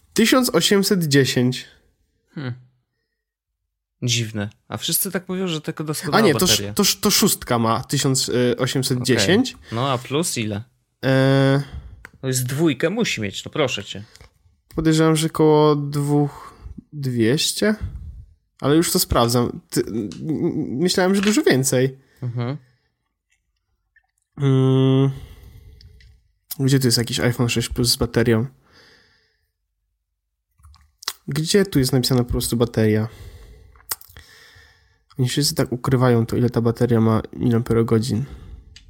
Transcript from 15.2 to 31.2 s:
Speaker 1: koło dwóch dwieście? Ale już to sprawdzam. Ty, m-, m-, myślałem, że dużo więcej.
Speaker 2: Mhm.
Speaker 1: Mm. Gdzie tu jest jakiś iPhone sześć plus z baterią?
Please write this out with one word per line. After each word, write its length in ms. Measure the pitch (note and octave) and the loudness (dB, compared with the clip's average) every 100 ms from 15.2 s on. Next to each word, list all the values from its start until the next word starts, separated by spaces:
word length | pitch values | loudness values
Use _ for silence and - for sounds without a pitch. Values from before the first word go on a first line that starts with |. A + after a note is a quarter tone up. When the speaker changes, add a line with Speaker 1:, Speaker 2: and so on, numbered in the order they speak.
| D#3+ | -2
Speaker 1:
koło 460 | - D#3 D3+ D3+ D3+ | 2 4 6 4 2
dwóch 800 | C#3+ C#3+ C#3+ D3 C#3+ - - - - - - | -2 -4 0 0 0 -4 -20 -20 -18 -18 -16
dwieście? 840 | D3+ C3+ A#2+ A2 D3+ - - G#3 G#3+ - - - - - _ _ - | -8 -4 0 2 2 0 0 0 -2 -6 -10 -14 -18 -20 _ _ -4
Ale 140 | C3+ D#3 | 2 2
już 160 | E3+ | 2
to 80 | F#3 | -2
sprawdzam. 600 | - C#3 A#2+ B2 A#2+ - - | 0 2 2 2 0 -4 -6
Ty, 120 | D3 - | -4 -4
m-, 220 | G#2+ G#2 E2 | -4 -8 -8
m-, 560 | C#3+ C3 E3+ - C#3 A#2+ | -6 -4 -2 -4 -6 -2
myślałem, 380 | F3+ F#3 F#3 G3 | -2 2 2 2
że 60 | |
dużo 220 | G3+ A3 | 2 2
więcej. 540 | E4+ C3 C3+ B2+ C3+ C3+ _ - | 2 2 2 0 0 -4 _ -10
Speaker 2:
Mhm. 340 | B2 A#2+ A#2+ D3+ _ _ _ _ _ _ _ _ _ _ _ _ _ _ _ _ _ - | -8 -6 -6 -8 _ _ _ _ _ _ _ _ _ _ _ _ _ _ _ _ _ -4
Speaker 1:
Mm. 760 | C#3 C3 C3 C3 C3 C3+ C#3 C3+ - - - - - - - - - _ _ _ - - | 2 4 4 4 4 4 2 -2 -14 -20 -20 -20 -20 -20 -20 -20 -20 _ _ _ -14 -2
Gdzie 200 | C3+ C3+ | 2 4
tu 80 | C3 | 4
jest 100 | A2+ | 2
jakiś 220 | A2+ C3 | 0 0
iPhone 300 | B2 A#2 A#2+ | 0 0 0
sześć 200 | - A2+ | 0 -4
plus 200 | - A#2+ | -2 -2
z 60 | - | 0
baterią? 520 | A#2 - A2+ A2 C3 _ _ _ _ _ _ _ _ _ _ _ _ _ _ _ _ _ _ _ _ _ - _ _ _ - - | 0 2 2 2 0 _ _ _ _ _ _ _ _ _ _ _ _ _ _ _ _ _ _ _ _ _ -20 _ _ _ -12 -12